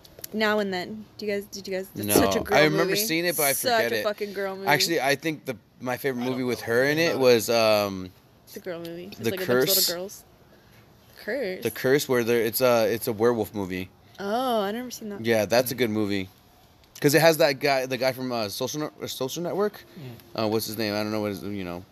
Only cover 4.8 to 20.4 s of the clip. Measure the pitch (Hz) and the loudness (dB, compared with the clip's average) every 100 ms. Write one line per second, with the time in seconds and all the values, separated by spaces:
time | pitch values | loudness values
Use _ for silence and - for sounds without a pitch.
4.8 | 165 156 135 139 160 147 - 107 _ _ | 4 2 2 0 -2 -6 -8 -10 _ _
5.8 | 127 123 139 120 127 127 123 113 - 117 | -6 -2 -2 -2 -2 -2 -2 -2 2 4
6.8 | 139 156 165 127 127 117 101 117 110 104 | 4 2 2 4 6 6 4 4 6 4
7.8 | 101 95 92 - _ _ - 208 190 170 | 2 -4 -10 -16 _ _ -20 -16 -12 -12
8.8 | 170 170 180 208 113 98 185 127 127 185 | -12 -14 -16 -6 -6 -4 0 2 2 2
9.8 | - 175 196 - - _ _ - _ - | 0 -2 -10 -14 -20 _ _ -20 _ -20
10.8 | - _ _ - - 277 196 185 117 - | -20 _ _ -14 -8 -4 -4 -4 -6 -2
11.8 | 131 143 135 123 113 120 113 107 127 117 | 2 2 4 0 2 2 0 2 4 4
12.8 | 107 113 - 104 120 117 101 104 92 92 | 4 0 -4 2 2 2 -2 -4 -6 -6
13.8 | 92 _ _ - 202 233 262 226 196 226 | -8 _ _ -10 -4 -2 0 0 -2 -6
14.8 | 247 - 220 202 113 110 101 117 123 123 | -10 -12 -12 -4 0 2 4 2 2 -2
15.8 | 117 107 101 98 95 - _ _ _ _ | 0 0 0 -2 -4 -14 _ _ _ _
16.8 | _ - 147 151 165 156 156 131 143 135 | _ -2 2 6 6 6 2 2 0 0
17.8 | 131 127 131 127 127 117 104 - 127 151 | -2 0 -2 -2 -4 -4 -4 -4 -6 -4
18.8 | 151 - - - 131 160 175 165 208 - | -8 -8 -12 -6 -6 -6 -4 -2 -2 -4
19.8 | - - 127 113 - - | -16 -18 -16 -16 -10 -4